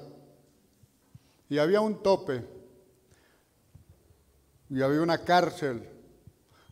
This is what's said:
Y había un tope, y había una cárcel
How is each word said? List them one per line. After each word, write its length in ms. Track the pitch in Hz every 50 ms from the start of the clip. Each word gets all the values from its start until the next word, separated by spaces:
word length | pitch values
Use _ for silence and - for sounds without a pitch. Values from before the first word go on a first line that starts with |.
| - - - - - - - _ _ _ _ _ _ _ _ _ - _ _ _ _ _ _ - _ _ _ _ _ _
Y 100 | 143 147
había 240 | 147 160 190 208
un 220 | 214 220 208 - -
tope, 400 | 190 196 - - - 135 123 113 - - - - - - - - _ _ _ _ _ - _ _ _ _ _ _ _ _ _ _ _ _ - - _ - _ _ _ _ _ _ _ _ _ _ _ _ _ _ _
y 120 | 135 131
había 200 | 135 135 143 151
una 220 | 165 170 170 151 -
cárcel 640 | - 175 180 175 160 - - 151 139 123 113 101 - - - - - - _ _ - _ _ _ _ _ _ _ _